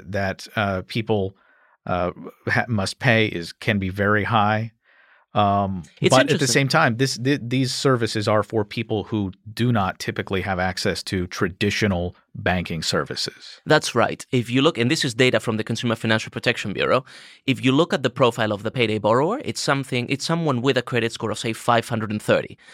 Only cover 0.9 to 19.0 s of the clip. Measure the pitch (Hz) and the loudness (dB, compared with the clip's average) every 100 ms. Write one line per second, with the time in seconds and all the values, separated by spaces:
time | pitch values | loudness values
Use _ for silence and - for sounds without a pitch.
0.9 | 123 107 107 95 - _ _ _ _ - | -6 -2 -2 -2 -8 _ _ _ _ -4
1.9 | 90 90 - 80 - - 101 120 110 98 | -2 -2 -4 -14 -10 -2 -2 0 -2 -2
2.9 | - 131 113 110 87 85 - - 104 95 | -2 2 4 4 -2 -10 -8 -2 0 0
3.9 | 98 101 104 98 110 104 107 113 _ _ | 0 2 2 2 2 2 0 -4 _ _
4.9 | _ _ _ _ - 101 101 98 95 80 | _ _ _ _ 0 2 2 0 -4 -8
5.9 | - - 131 139 147 139 147 135 160 156 | -2 4 4 4 2 2 2 2 2 2
6.9 | 113 135 107 127 143 117 127 131 - 143 | 2 -2 -2 0 -2 0 -2 -2 0 2
7.9 | 127 113 110 107 107 101 113 104 - 110 | 4 2 0 2 2 2 -2 -2 -4 -4
8.9 | 110 - 110 98 - - 107 120 117 92 | -4 -2 -2 -2 -6 -12 -2 2 2 0
9.9 | - - 101 95 98 95 92 92 90 104 | -4 -6 -6 -4 -2 -2 -2 -2 -2 -2
10.9 | 85 - 95 90 - 98 92 104 - 107 | -2 -2 -4 -4 -2 -4 0 0 2 0
11.9 | 90 87 - _ - 101 90 85 82 - | 0 -2 -8 _ -6 -2 0 -2 -6 -2
12.9 | 87 69 - - - - - - 156 - | -2 -2 -6 -8 -10 -20 -8 2 2 2
13.9 | 120 101 71 - 127 113 123 143 160 117 | 0 0 0 -2 -2 2 2 2 2 0
14.9 | 156 147 113 127 110 - 110 - 113 120 | 0 0 2 4 2 0 -4 -2 -4 -2
15.9 | 113 113 110 - - 123 113 113 90 69 | -2 0 0 -2 -6 -2 -2 -4 -2 2
16.9 | 117 - - - - - 117 120 135 170 | 2 0 -18 -20 -8 -2 0 2 4 2
17.9 | 185 120 - 127 120 110 101 107 127 113 | 0 -2 2 2 2 -2 -2 -4 0 0
18.9 | 107 | 2